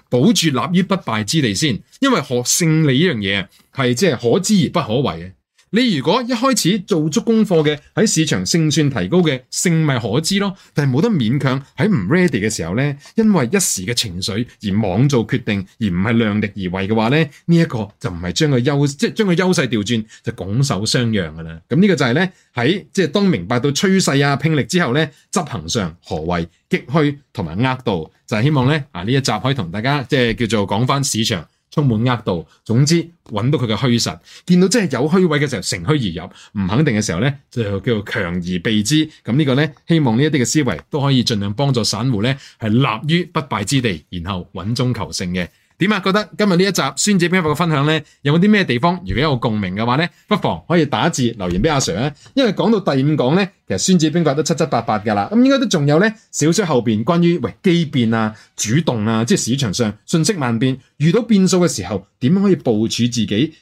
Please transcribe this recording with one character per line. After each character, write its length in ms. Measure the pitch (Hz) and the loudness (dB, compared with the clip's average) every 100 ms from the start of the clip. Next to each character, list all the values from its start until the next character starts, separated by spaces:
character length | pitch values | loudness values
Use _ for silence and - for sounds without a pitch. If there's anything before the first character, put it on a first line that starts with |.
| _ | _
保 120 | 123 165 | 2 4
住 160 | 196 165 | 2 0
立 300 | 127 123 180 | 0 0 0
於 40 | |
不 120 | 185 | 0
敗 280 | 190 - 110 | -2 -2 -4
之 200 | 104 160 | -2 0
地 120 | 123 | 0
先， 240 | 98 151 95 - - | 0 -2 -4 -8 -4
因 100 | 277 | 0
為 120 | 226 | 0
學 180 | 135 123 | 0 -4
勝 460 | 123 - 165 156 156 | -2 0 2 2 2
利 200 | 127 180 | 2 0
呢 80 | |
樣 20 | 120 | 0
嘢 280 | 95 101 92 _ _ | -2 -2 -4 _ _
係 180 | - 127 | -2 -2
即 140 | 123 185 | 2 0
係 60 | 127 | 0
可 240 | 117 180 | 0 0
知 140 | 185 | 2
而 100 | 208 135 | 2 2
不 160 | 175 135 | 0 -2
可 120 | 117 120 | -2 -2
為 140 | 82 | -4
嘅。 80 | 90 - _ _ _ | -12 -18 _ _ _
你 200 | 208 254 156 | 0 0 0
如 80 | |
果 180 | 123 220 | 0 0
一 40 | 240 | -2
開 340 | 247 269 254 | -2 0 0
始 160 | 156 214 | 0 -2
做 280 | - 175 156 | -2 -2 0
足 140 | 185 | -2
功 200 | - 226 | 0 2
課 200 | 214 170 | 2 2
嘅， 160 | 151 147 - | 2 -2 -4
喺 120 | - 214 | 0 2
市 200 | - 156 | 2 0
場 180 | 110 | 0
勝 260 | 90 170 156 | 0 0 2
算 200 | 147 147 | 2 0
提 180 | 120 90 | 0 0
高 140 | 170 | 2
嘅， 180 | 165 127 - | 2 -2 -6
勝 220 | - 185 | -4 0
咪 260 | 165 156 131 | 2 2 0
可 220 | 107 117 | 0 -2
知 180 | 160 196 | 0 -2
咯。 160 | 202 185 - | -2 -6 -8
但 120 | - 139 | -2 0
係 60 | |
冇 80 | 127 | 2
得 80 | 226 | 2
勉 320 | 185 110 143 | 2 0 0
強 180 | 143 135 139 - | 0 -2 -4 -2
喺 100 | 143 | 0
唔 80 | - 90 | 0 0
ready 380 | 180 180 120 107 | 2 2 0 -2
嘅 80 | |
時 80 | - 82 | -4 -4
候 100 | 104 | -2
呢， 180 | 143 139 - | -2 -4 -6
因 180 | - 220 | 0 2
為 140 | 185 120 | 2 2
一 80 | 196 | 0
時 280 | - - 92 | -2 -4 -4
嘅 80 | |
情 260 | 120 110 87 | -4 -6 -6
緒 260 | 95 101 120 - | -6 -4 -6 -6
而 180 | 107 98 110 | -2 0 0
妄 220 | 90 143 | 2 2
做 180 | 135 110 | 2 0
決 160 | 131 | -2
定， 220 | - 101 95 - | -2 -4 -6 -4
而 60 | 107 | -2
唔 100 | 87 | 0
係 100 | 101 117 | 0 2
量 220 | 110 104 | 0 0
力 20 | |
而 160 | 104 101 90 92 | -4 -6 -6 -4
為 120 | 95 | -2
嘅 60 | |
話 140 | 110 110 | 0 2
呢， 80 | 147 156 - - | 2 0 -4 2
呢 100 | 170 | 2
一 80 | |
個 240 | 165 127 104 - | 2 -2 -8 -10
就 120 | 101 | -10
唔 100 | 87 | -6
係 120 | 87 | -6
將 180 | - 156 | -2 0
個 80 | 131 | 2
優-， 280 | 123 143 143 | 2 0 0
即 200 | 143 226 | 0 -4
係 60 | |
將 120 | - 208 | 0 0
個 80 | |
優 180 | 170 185 | 2 2
勢 120 | 180 131 | 0 0
調 160 | 107 | -2
轉， 220 | 98 117 107 - | 0 -2 -4 -10
就 100 | - | -10
拱 300 | - 90 110 | -8 -4 -2
手 220 | 139 95 | 0 0
相 260 | 110 139 117 | -2 -2 0
讓 240 | 107 82 78 | -2 -4 -8
㗎 40 | |
啦。 160 | 80 82 - | -14 -14 -4
咁 100 | 143 | 2
呢 120 | 202 | 2
個 80 | 156 | 2
就 80 | |
係 80 | 135 | 2
呢， 160 | 131 185 - _ | 0 -2 -6 _
喺 300 | - 120 196 - | -2 -2 -2 -4
即 100 | - | -2
係 20 | 165 | 0
當 180 | 208 | 2
明 220 | 196 127 87 | 2 0 -2
白 120 | 123 | -2
到 120 | 139 | -2
趨 280 | 143 202 190 | 0 2 2
勢 240 | 180 139 | 2 2
啊、 140 | 143 139 | 2 0
拼 180 | 165 | 0
力 80 | 151 | 0
之 180 | - 180 | 0 -2
後 100 | 165 | 0
呢， 160 | 151 156 - _ | 0 -2 -6 _
執 100 | 196 156 | -6 -6
行 200 | 101 78 | -8 -6
上 300 | 110 87 82 | -4 -4 -8
何 140 | - 87 | -8 -6
謂 280 | 80 87 85 _ _ | -2 -4 -4 _ _
擊 160 | 175 | -6
虛 320 | - 156 147 143 _ | -2 0 0 -2 _
同 140 | - 85 | -8 -6
埋 100 | 85 | -2
呃 200 | 131 127 | -2 -2
度， 300 | 120 92 78 _ - | -2 -4 -6 _ -6
就 100 | 110 | 0
係 60 | |
希 80 | 131 | 2
望 180 | 151 127 | 2 2
呢， 160 | 156 139 | 0 -4
啊， 120 | 90 | -8
呢 60 | 95 | -2
一 80 | 135 | -2
集 140 | - 110 | 0 -2
可 80 | 131 | -2
以 40 | |
同 160 | 139 85 | -2 -4
大 100 | 98 | -4
家 220 | 120 147 | -2 -4
即 160 | 113 139 | -2 0
係 280 | 120 107 113 | 0 0 -2
叫 120 | 107 | 0
做 80 | 95 | 0
講 180 | 104 | 0
返 180 | 127 139 | 0 0
市 220 | 135 107 | -2 -2
場 180 | 113 101 76 _ _ | -2 -4 -8 _ _
充 120 | - 143 | -2 0
滿 160 | 110 | 2
額 200 | 123 120 | 0 -2
度， 220 | 113 90 78 _ - | -2 -6 -8 _ -2
總 180 | 113 | 2
之 120 | 147 170 165 _ - | 4 2 -2 _ -10
搵 200 | 107 120 | -4 0
到 80 | 147 | 0
佢 60 | 120 | 0
嘅 80 | |
虛 240 | 104 131 117 | -2 0 0
實， 200 | - 82 - - | -2 -6 -14 -8
見 160 | - 180 | 2 4
到 80 | 190 | 4
真 180 | 233 180 | 2 0
係 60 | |
有 160 | 123 147 | 0 0
虛 180 | 185 180 | 2 2
位 140 | 147 | 2
嘅 80 | 143 | 0
時 80 | 113 | -4
候 60 | |
乘 200 | - 98 | -6 -4
虛 100 | 85 151 107 82 | -2 0 -2 -6
而 60 | 90 | -10
入， 360 | - - 104 | -16 -10 -4
唔 60 | 95 | 0
肯 160 | 107 | 2
定 100 | 151 | 2
嘅 60 | 107 | 0
時 140 | 107 | 0
候 60 | 85 | -2
呢， 140 | 131 139 _ | -2 -4 _
就 120 | - 104 98 | -6 -4 -4
叫 140 | 110 | -2
做 80 | 110 | -4
強 220 | 101 113 | -4 -6
而 340 | 90 90 87 90 | -4 -4 -4 -4
避 240 | 117 107 | 0 0
之。 260 | 104 151 151 - | 2 0 0 -6
咁 80 | - | -4
呢 80 | 127 | 0
個 120 | 143 | 2
呢， 160 | 127 156 - - | 0 -2 -4 0
希 120 | 165 | 2
望 180 | 139 113 | 2 2
呢 40 | |
一 40 | 151 | 2
啲 60 | |
嘅 120 | 147 | 2
思 180 | 117 156 | 0 0
維 180 | 131 80 - | 0 -4 -6
都 100 | 151 | -4
可 100 | 139 | 0
以 140 | 135 | 2
盡 140 | 107 107 | 0 -2
量 120 | 101 | -4
幫 180 | 104 143 | -2 0
助 100 | 117 | 0
散 240 | 107 104 127 | -2 -2 -2
戶 120 | 107 | 0
呢， 140 | 117 139 - - | -2 -4 -10 -8
係 80 | 113 | 0
立 460 | 110 135 110 139 | 2 2 -2 -2
於 100 | 170 | -2
不 160 | 170 165 | -2 -6
敗 240 | 143 107 | -4 -4
之 160 | 104 139 | -2 -2
地， 240 | 120 85 - | -2 -4 -8
然 160 | 90 85 | -10 -6
後 200 | 95 87 | -8 -8
穩 220 | - 95 | -10 -6
中 180 | 120 127 | -2 -2
求 180 | 117 85 | -2 -6
勝 160 | - 92 | -8 -6
嘅。 200 | 90 87 _ _ - | -4 -6 _ _ -2
點 120 | 190 | 0
啊？ 80 | 208 | 0
覺 120 | 190 | 0
得 160 | 196 208 - | -2 -2 -2
今 100 | 208 | 2
日 100 | 175 | 2
呢 60 | |
一 80 | 190 | 2
集 120 | 180 139 - | 0 -2 -2
孫 220 | - 196 | 0 2
子 100 | 170 | 2
兵 120 | 185 | 2
法 60 | 156 | 0
嘅 60 | |
分 160 | 147 175 | 0 0
享 160 | 151 143 | 2 2
呢， 140 | 156 - _ | 0 -4 _
有 180 | 139 156 | 0 4
冇 0 | |
啲 120 | 208 | 4
咩 120 | 214 | 4
地 160 | 180 120 | 2 0
方 160 | 170 180 95 | 0 0 -2
如 80 | |
果 80 | 95 | -2
有 140 | 156 127 | 0 0
共 200 | 123 107 | 0 -2
鳴 140 | 95 | -2
嘅 100 | 95 | -2
話 120 | 117 131 | 0 0
呢， 100 | 170 - - | -2 -6 -4
不 80 | 208 | -2
妨 260 | 135 87 - | -2 -4 0
可 80 | 170 | 0
以 80 | |
打 240 | 143 107 147 | 2 0 0
字 260 | 156 120 117 | 0 -2 -2
留 100 | 92 | -2
言 140 | 87 | 0
俾 80 | 147 | 0
阿 60 | 143 | 0
Sir 200 | - 87 | -2 -2
啊。 140 | 143 - - | -4 -6 -6
因 100 | - | 0
為 80 | 247 | 0
講 180 | 165 175 | 2 0
到 240 | 220 180 | 0 0
第 80 | 139 | 0
五 40 | 139 147 | 2 2
講 180 | 127 | 2
呢， 140 | 170 190 - - | 2 0 -6 -6
其 80 | |
實 40 | 95 | -2
孫 200 | - 185 | 2 2
子 120 | 156 | 2
兵 120 | 170 | 2
法 120 | 156 | 0
都 80 | 139 | 0
七 120 | 156 | 0
七 120 | 160 160 | -2 0
八 160 | 127 | -2
八 160 | 113 107 | 0 -2
㗎 140 | 107 | 0
啦， 140 | 101 101 | -2 0
咁 100 | 220 | 2
應 80 | 262 | 4
該 80 | 269 | 4
都 80 | 233 | 0
仲 200 | 180 143 | 0 2
有 120 | 147 | 4
呢 100 | 214 220 _ | 2 0 _
少 220 | - 151 | -2 0
少 140 | 170 185 | 2 2
後 160 | 131 | 0
邊 180 | 117 107 | 2 0
關 180 | 117 170 | 0 2
於， 160 | 170 170 | 2 2
喂， 140 | 120 - | -2 -2
機 240 | 196 170 151 | 0 2 0
變 260 | 131 113 | 0 2
啊、 180 | 113 110 107 - | 2 -2 -4 -14
主 240 | - 104 135 | -8 -2 0
動 220 | 165 120 107 | 0 0 0
啊， 180 | 113 | 0
即 100 | 117 | 2
係 100 | 170 | 0
市 120 | - 135 | 0 -2
場 180 | 120 | -2
上 180 | 87 110 101 - | 0 -2 -4 -4
瞬 180 | 170 | 0
息 100 | 160 | 0
萬 220 | 196 127 113 | -2 -2 0
變， 220 | 131 135 - - | 0 -2 -10 -2
遇 120 | 151 | 2
到 100 | 202 | 2
變 260 | 233 208 185 | 2 4 4
數 100 | 180 | 4
嘅 100 | 175 | 2
時 100 | 139 | 0
候， 220 | 98 101 - _ | -6 -6 -8 _
點 120 | 123 | 0
樣 100 | 190 | 2
可 80 | 196 | 2
以 40 | |
部 280 | 156 135 107 | 2 0 0
署 200 | 110 - | 0 0
自 220 | 120 120 107 | -2 -2 -2
己， 280 | 104 156 - | 0 -2 -4